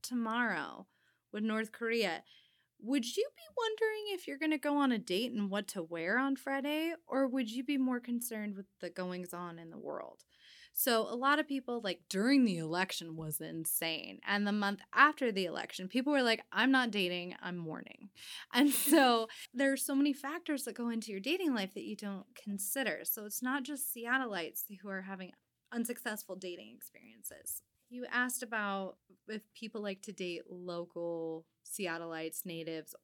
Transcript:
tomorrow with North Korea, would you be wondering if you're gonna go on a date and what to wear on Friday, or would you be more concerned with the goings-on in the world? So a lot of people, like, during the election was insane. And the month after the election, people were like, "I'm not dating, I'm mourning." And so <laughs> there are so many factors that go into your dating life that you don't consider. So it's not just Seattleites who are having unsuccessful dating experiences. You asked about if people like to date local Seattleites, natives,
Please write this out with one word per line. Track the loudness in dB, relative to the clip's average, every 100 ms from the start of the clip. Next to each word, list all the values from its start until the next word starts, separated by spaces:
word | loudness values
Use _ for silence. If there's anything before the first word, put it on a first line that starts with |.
tomorrow | -4 -2 0 2 2 0 -2 -8 -16 _ _ _ _
with | -2
North | 0 0 -2
Korea, | -4 0 2 2 0 -8 -20 _ _ _ _
would | 0 0 0 -2
you | -2 -4
be | -10 -2
wondering | -2 0 0 0 -4
if | -4 -6
you're | -2
gonna | 0 2
go | 2 4
on | 4
a | 2
date | 2 0 0
and | 0 0
what | -2 -2
to | -6
wear | -6 -4 0 2
on | 2
Friday, | 0 -2 -2 0 0 -2 -4 -2
or | 0 2
would | 2 -2
you | -4
be | 0 2
more | 2 0
concerned | -2 -4 -4 -6 -6 -6
with | -12 _
the | -10
goings-on | -6 -4 -4 -6 -8 -8 -10
in | -12
the | -10
world? | -8 -6 -8 -14 _ _ -20 -20 -10 0
So | 4 4
a | 2
lot | 2 4 4
of | 2
people, | -2 -2 -2
like, | -2 -4 _
during | 2 6 8
the | 8 4
election | 0 2 0 -2 -6
was | -6 -6 -6
insane. | -6 -4 -2 0 0 -2 -6 -10 -2
And | 2
the | 2
month | 2 0 -2 0
after | 8 8 8 0
the | 2
election, | 0 -2 -6 -8 -2
people | 0 2
were | 4
like, | 4 2 0
"I'm | 2 4
not | 4 4
dating, | 2 0 0 -6 -8
I'm | -8 -6
mourning." | -6 -8 -10 -16 -20 -18 -14 -14 0
And | 6 6
so | 6 6 8 10 6 2 -8
<laughs> | -8
there | 2 4
are | 4
so | 2
many | 4 4
factors | 2 -4 -6 -2 -2
that | -2
go | -4 -2
into | -2 -4
your | -4
dating | -2 0 2
life | 2 0
that | -4
you | -8
don't | -6 -6 -8 -10
consider. | -14 -8 -4 -2 0 0 -2
So | -4 -6
it's | -6 -4
not | 0 0
just | -2 -4 -6
Seattleites | -6 0 0 2 -2 -4 -6 -10 -10
who | -8
are | -8
having | -6 -8 -10 -14 _ _ _
unsuccessful | -4 -2 -4 -6 -8 -8
dating | -8 -8 -10 -12
experiences. | -18 -20 -20 -20 -16 -16 -12 -10 -10 -12 _ _
You | -12 -4
asked | 0 0 -2
about | -4 -2 0 0 -4 -8 _ _ -10
if | -8 -10
people | -12 -10 -6
like | -6 -6
to | -10
date | -6 -6 -6 -10
local | -12 -6 -6 -6 -4 -4 -2 -4 -6 -10 _
Seattleites, | -12 -4 -2 -2 -4 -6 -6 -6
natives, | -8 -8 -6 -6 -8 -14